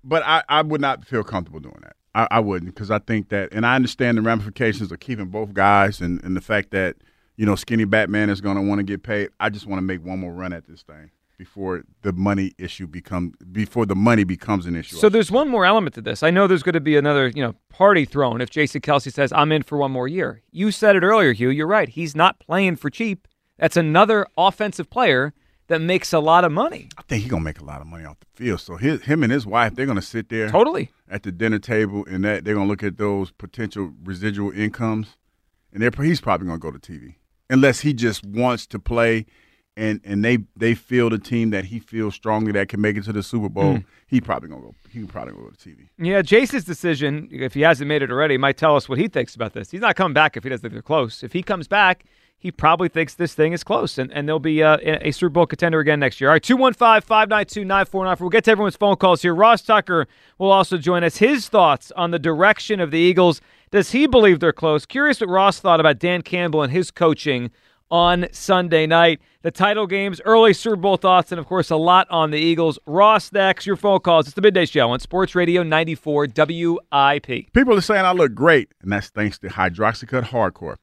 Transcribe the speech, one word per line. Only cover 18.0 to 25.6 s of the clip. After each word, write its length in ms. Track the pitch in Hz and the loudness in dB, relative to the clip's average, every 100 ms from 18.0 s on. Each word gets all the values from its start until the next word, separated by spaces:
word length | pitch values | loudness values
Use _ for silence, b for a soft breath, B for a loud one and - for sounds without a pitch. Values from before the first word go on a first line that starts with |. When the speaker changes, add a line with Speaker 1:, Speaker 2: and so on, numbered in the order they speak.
| 135 | 0
Speaker 2:
thrown 360 | 143 131 117 | -2 -2 -2
if 80 | 123 | -6
Jason 320 | 156 147 143 | -2 -2 -2
Kelce 300 | - 143 139 | -2 -2 -2
says, 200 | 139 135 | -4 -2
"I'm 180 | - 147 | 0 2
in 120 | 156 | 0
for 140 | 135 147 | -2 -4
one 140 | 139 | -4
more 160 | 131 127 | -4 -6
year." 340 | 175 131 113 _ | -6 -8 -10 _
You 180 | 160 208 | -6 -4
said 260 | 190 214 196 | 0 4 4
it 80 | |
earlier, 300 | 180 220 165 | 4 4 4
Hugh. 160 | 107 123 | 2 0
You're 160 | 143 156 | 0 0
right. 240 | 208 139 | -2 -2
He's 260 | 131 165 147 | -6 -8 0
not 240 | 180 - | 0 0
playing 360 | - 175 196 165 | -6 -2 -2 -2
for 140 | 147 | -8
cheap. 360 | - 226 190 _ _ _ _ | -6 -6 -6 _ _ _ _
That's 200 | 160 175 | 0 0
another 500 | 160 160 208 220 190 - | 2 4 4 2 -2 0
offensive 520 | 185 - 214 - 156 | 0 0 -8 -6 -8
player 440 | 240 233 131 143 - _ _ | -2 2 2 0 -8 _ _